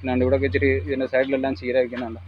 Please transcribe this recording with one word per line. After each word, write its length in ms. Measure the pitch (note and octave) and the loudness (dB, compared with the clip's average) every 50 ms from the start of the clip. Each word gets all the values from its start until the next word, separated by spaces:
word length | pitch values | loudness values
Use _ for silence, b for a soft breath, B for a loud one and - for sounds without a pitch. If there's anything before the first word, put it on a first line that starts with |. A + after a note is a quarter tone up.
അല്ലാണ്ട് 220 | - C3 B2+ B2+ B2+ | -2 0 0 2 4
ഇവിടെയൊക്കെ 240 | B2+ C3+ C3+ C3+ C#3 | 4 2 2 2 2
ഇച്ചിരി 180 | - C#3 - C#3 C3 C3+ F2+ | 0 2 2 2 2 0 0
ഇതിൻ്റെ 200 | C#3+ C#3 C3 C3 B2+ - | -2 -2 -2 -2 0 2
സൈഡിലെല്ലാം 420 | B2+ C3+ C3+ C#3 C3+ C3 C3+ C3+ - | 2 2 2 0 -2 0 -2 -4 -4
ചീര 140 | - B2 B2 C3 B2+ | -4 0 2 2 2
വയ്ക്കുന്നുണ്ട്. 380 | A#2+ B2 B2 B2 A#2 A2+ A2+ - | 0 -2 -8 -8 -8 -8 -10 -14